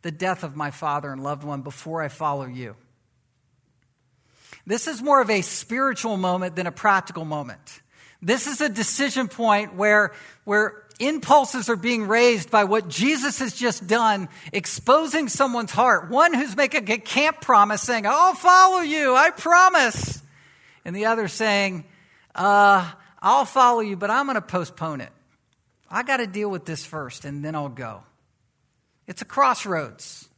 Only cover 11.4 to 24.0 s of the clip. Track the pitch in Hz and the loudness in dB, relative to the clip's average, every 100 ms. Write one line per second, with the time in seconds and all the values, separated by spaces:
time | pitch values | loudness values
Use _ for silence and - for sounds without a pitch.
11.4 | 262 254 220 220 220 233 208 226 240 226 | 4 -4 -2 -2 0 -2 0 4 4 2
12.4 | - 220 202 214 185 135 247 302 269 - | 2 2 2 0 -2 -2 0 0 -2 -4
13.4 | 254 - 240 - 180 226 220 202 175 - | -6 -4 -4 -4 -2 2 2 0 -4 -14
14.4 | - 202 165 - - 285 320 302 269 - | -8 -6 -4 -6 4 4 4 -2 -2 -2
15.4 | 277 240 220 - 247 196 160 247 339 285 | -2 -2 -4 0 4 2 2 2 4 2
16.4 | 277 190 277 302 196 220 - 254 302 302 | -4 -2 0 0 -2 -6 -2 0 0 -2
17.4 | - 226 202 214 - 233 202 277 370 349 | 2 4 6 2 -2 -2 0 4 4 4
18.4 | 359 370 381 370 320 311 285 254 320 339 | 6 8 8 6 -2 0 2 4 4 2
19.4 | 330 349 370 349 247 214 - - - _ | 4 6 8 6 2 -2 -8 -10 -16 _
20.4 | _ _ _ _ 170 185 214 226 202 - | _ _ _ _ -12 -4 -2 0 -2 -2
21.4 | 220 202 196 180 151 _ _ _ _ - | 0 0 0 -6 -14 _ _ _ _ -2
22.4 | 190 202 202 196 170 - _ _ 190 262 | 2 6 6 4 2 -12 _ _ 0 2
23.4 | 240 269 247 233 214 196 | 2 4 4 4 -2 -4